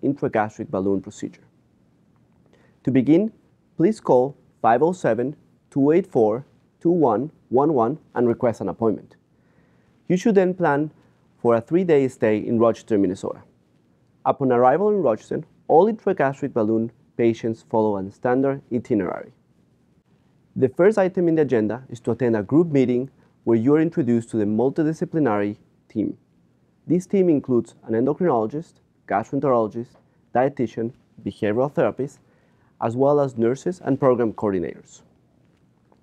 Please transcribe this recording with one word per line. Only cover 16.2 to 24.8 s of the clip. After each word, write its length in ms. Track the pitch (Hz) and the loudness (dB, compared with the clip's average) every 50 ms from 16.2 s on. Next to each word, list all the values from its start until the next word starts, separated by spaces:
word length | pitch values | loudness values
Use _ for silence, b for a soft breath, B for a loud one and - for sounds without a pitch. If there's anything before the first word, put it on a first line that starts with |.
| 147 135 139 - - 131 | -2 -2 -2 -4 -8 -6
balloon 400 | - 120 110 107 113 113 113 113 - _ _ _ _ | -2 -2 0 0 0 -2 -2 -4 -8 _ _ _ _
patients 480 | - 120 117 113 - - 117 113 - _ _ | 0 0 0 0 0 -4 -8 -8 -8 _ _
follow 280 | - 113 107 107 104 98 | -2 0 0 0 0 -4
a 140 | 95 98 | -6 -10
standard 500 | - _ - 123 123 131 135 139 135 139 - _ 123 | -14 _ -2 0 0 2 0 0 -2 -4 -8 _ -6
itinerary. 580 | 120 110 - 123 104 92 - - - - - _ _ _ _ _ _ _ _ _ _ _ _ _ _ _ _ _ _ _ _ _ _ _ _ _ | -6 -4 -2 -2 -2 -2 -4 -6 -10 -12 -18 _ _ _ _ _ _ _ _ _ _ _ _ _ _ _ _ _ _ _ _ _ _ _ _ _
The 140 | - 127 123 | -2 -2 -2
first 280 | - - 170 202 220 214 | 0 2 2 2 4 2
item 300 | 190 180 180 190 180 170 | 0 0 0 -2 0 0
in 80 | 160 | 2
the 80 | 160 151 | 2 0
agenda 400 | 131 127 113 107 104 107 127 131 - | 2 0 0 0 -2 -4 -8 -10 -14
is 100 | 120 - | -18 -10
to 100 | - - | -6 -6
attend 240 | 117 - 135 120 113 | -4 -2 0 0 0
a 60 | 107 | -2
group 280 | 101 - 131 151 180 170 | -2 0 2 2 2 2
meeting 420 | 147 139 127 123 123 123 127 135 b b b b b b _ | 2 0 2 2 0 -2 -4 -6 b b b b b b _
where 140 | 113 117 113 | 0 0 2
you 180 | 110 135 147 | 2 2 2
are 40 | 156 | 2
introduced 520 | 160 170 165 175 143 117 120 117 113 - | 2 0 -2 -2 -2 0 0 0 -2 -2
to 60 | - 113 | -4 -2
the 80 | 104 | -2
multidisciplinary 1120 | 101 107 107 120 135 135 - | 0 0 0 0 0 0 0